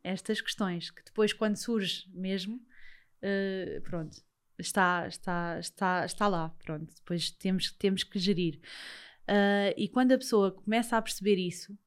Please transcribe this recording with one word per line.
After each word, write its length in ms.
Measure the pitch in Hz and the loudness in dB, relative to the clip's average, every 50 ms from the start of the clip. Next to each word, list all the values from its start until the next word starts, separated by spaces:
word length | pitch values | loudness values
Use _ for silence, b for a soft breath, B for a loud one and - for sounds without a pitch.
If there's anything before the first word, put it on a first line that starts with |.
| _ | _
estas 360 | 180 185 185 - - 220 208 | -6 -6 -6 -4 -4 -4 -4
questões, 500 | - - - - 208 190 175 175 165 - | -2 -6 -2 -2 -2 -2 -2 -4 -6 -10
que 120 | - - - | -14 -18 -20
depois 280 | - _ - 214 208 - | -12 _ 2 2 2 2
quando 240 | - 220 214 208 | 0 0 0 0
surge 480 | - - - 233 220 196 175 - - - 190 185 | -2 -2 -2 0 0 0 -2 -4 -6 -8 -14 -10
mesmo, 460 | 175 185 185 190 196 180 196 226 247 233 b b b b b b b b b b _ - | -8 -4 -2 -2 -2 -4 -6 -8 -10 -12 b b b b b b b b b b _ -4
eh, 580 | 196 196 196 196 196 190 190 180 170 - - - | -2 0 0 0 -2 -2 -4 -4 -6 -6 -6 -6
pronto, 320 | - 180 170 160 156 - - _ _ _ _ _ _ _ - | -4 -4 -4 -4 -6 -10 -16 _ _ _ _ _ _ _ -10
está, 480 | 170 - - 208 185 180 180 175 - | -8 -2 2 4 4 4 4 2 -2
está, 520 | - - - - - 180 175 175 170 165 170 | -4 -8 -8 -4 -2 -2 -2 -2 -2 -4 -6
está, 460 | 175 - _ - 202 185 180 180 160 | -8 -10 _ -2 0 0 2 0 0
está 240 | 175 - - 214 208 | -2 -2 0 2 2
lá, 220 | 196 165 160 165 165 - - | 2 2 -2 -4 -6 -10 -8
pronto, 280 | - 160 151 160 160 - | -8 -6 -6 -8 -10 -14
depois 360 | - - - 175 170 156 - | -20 -8 -4 -4 -2 -2 -4
temos, 400 | - _ - 190 185 185 - - - | -8 _ -2 0 0 0 0 -2 -6
temos 320 | - - 196 196 185 - | 0 0 2 2 2 -2
que 140 | - - 202 | -4 -4 -2
gerir. 400 | 175 190 208 165 180 165 147 - B B B B B B B B B B B B B | 2 2 2 2 2 0 -2 -4 B B B B B B B B B B B B B
Ah, 460 | - 202 202 202 202 202 202 202 202 - | 2 4 4 6 6 4 4 2 2 0
e 120 | - 214 202 | 0 -2 0
quando 240 | - 247 254 254 262 | 2 4 6 6 6
a 60 | 262 | 6
pessoa 340 | 262 - - 208 196 190 190 | 4 4 4 4 4 4 2
começa 440 | - - 214 214 233 233 233 - | -2 -4 0 0 0 2 2 0
a 60 | 226 220 | 0 0
perceber 340 | - - - 190 208 208 | -2 -8 -2 2 2 2
isso 400 | 185 185 175 175 - - - 202 202 _ | 4 2 -2 -4 -6 -12 -14 -16 -20 _